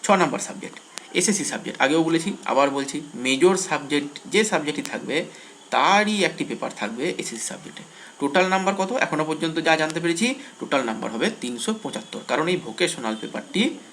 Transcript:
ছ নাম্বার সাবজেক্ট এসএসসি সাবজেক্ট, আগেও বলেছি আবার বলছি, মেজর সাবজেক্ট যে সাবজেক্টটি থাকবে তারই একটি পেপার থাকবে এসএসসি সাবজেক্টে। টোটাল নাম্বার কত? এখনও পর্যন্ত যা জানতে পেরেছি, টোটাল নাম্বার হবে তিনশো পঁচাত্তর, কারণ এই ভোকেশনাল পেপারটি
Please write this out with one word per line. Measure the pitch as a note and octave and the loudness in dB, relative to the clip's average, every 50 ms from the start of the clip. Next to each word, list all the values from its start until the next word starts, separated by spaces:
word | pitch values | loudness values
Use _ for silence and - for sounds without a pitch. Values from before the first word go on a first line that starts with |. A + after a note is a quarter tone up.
| - | 4
ছ | - | 4
নাম্বার | G#3 F#3+ F3 D3 B2+ - | 4 4 4 2 0 -4
সাবজেক্ট | - - - - - - - - - - - - - - - | -6 -8 -10 -10 -12 -12 -14 -16 -20 -16 -18 -16 -16 -2 0
এসএসসি | - F#3+ A3 G3+ - D3 | 0 2 2 2 0 0
সাবজেক্ট, | - - - - - - - | -2 -4 -6 -8 -8 -2 2
আগেও | B2 C3+ D3 E3 D#3+ | 2 4 4 4 4
বলেছি | D#3+ E3 E3 E3 G3 - - - | 4 2 2 2 0 -6 -6 -2
আবার | - A#2+ C3 C#3 C#3 | 0 4 4 4 4
বলছি, | C#3 C#3 C#3 C3+ - D3 D3 - - | 2 -2 -4 -4 -6 -8 -10 -8 -10
মেজর | A#2+ B2 C3 C3+ C3+ D#3 F#3 F#3+ F3+ | -4 0 0 2 6 6 6 6 4
সাবজেক্ট | - - D#3 D3 C#3+ C3+ D3 D3 C#3+ - - - - - | 0 -2 -2 -4 -2 0 0 0 0 -2 -10 -14 -14 0
যে | - G3+ A3 | 2 2 2
সাবজেক্টটি | G#3+ G3 D#3+ D3+ D3 D3 D3 C#3 - | 4 2 0 0 -2 -4 -4 -4 -4
থাকবে | - A#2 - A#2+ B2+ D#3 - - - - - - - - - - | -6 -6 -6 -2 -2 -2 -2 -4 -10 -18 -20 -20 -20 -20 -10 0
তারই | - B2 C3+ D#3+ F#3+ G3+ G#3 G#3 G#3+ G3+ F#3 | 2 4 6 6 6 6 4 4 2 2 2
একটি | D#3+ - - D#3 | 0 2 -2 -6
পেপার | C#3+ A#2 - - A2 - | -6 -4 -4 -6 -6 -6
থাকবে | - A2+ G#2 A2+ A#2+ C#3 F3 | -4 -6 -6 -4 -2 -4 -4
এসএসসি | - - - - A#2 A2 - - | -4 -4 -6 -8 -8 -8 -8 -8
সাবজেক্টে। | A2+ - - - - - - - - - - - - - | -8 -10 -14 -16 -16 -16 -18 -18 -18 -20 -20 -20 -8 -4
টোটাল | C#3+ C#3+ C#3+ F#3 F#3 | -4 2 4 4 4
নাম্বার | F#3 F#3+ F#3+ F#3+ F#3+ G3 | 6 4 2 2 2 2
কত? | G3 F#3+ F#3+ | 0 -2 0
এখনও | A#3+ C4 - - - D3+ D#3 | 2 0 0 0 2 0 0
পর্যন্ত | D#3 D#3 D3+ E3 E3 D#3+ E3 | 0 0 0 -2 -2 0 0
যা | D#3+ E3 D#3+ | 4 4 4
জানতে | D#3 D#3 D#3 D3 E3 | 4 4 0 0 -2
পেরেছি, | E3 E3+ E3+ E3+ G#3+ B3 C4+ C4+ - - - - | 0 0 0 2 2 0 0 -2 -8 -16 -12 -12
টোটাল | - - D3 C#3 B2+ | -4 0 0 0 2
নাম্বার | A#2 A2 A2 A#2 A2+ | 0 -4 -4 -6 -6
হবে | G#2 A2+ D3 G#3+ A3 - | -2 0 -2 -2 -2 -4
তিনশো | - B2 B2 A#2 - - A3 | -6 -6 -6 -4 -4 -4 -4
পঁচাত্তর, | - - C#3+ A#2 G#2+ - - - G#2+ - - | -4 -4 -8 -8 -8 -10 -10 -12 -12 -4 -2
কারণ | B2+ C3 D#3 E3+ | 0 0 2 2
এই | F#3 - | 0 -2
ভোকেশনাল | E3 A#2 A2 - F3 D#3+ - - B2 A2 A2 | -2 -6 -2 -2 -2 -2 -2 -2 -4 -4 -4
পেপারটি | A2 - A2+ - G#2+ - - - F#3+ A#3 D4+ E4 - - - | -4 -6 -8 -8 -8 -10 -4 0 2 2 2 0 -4 -14 -18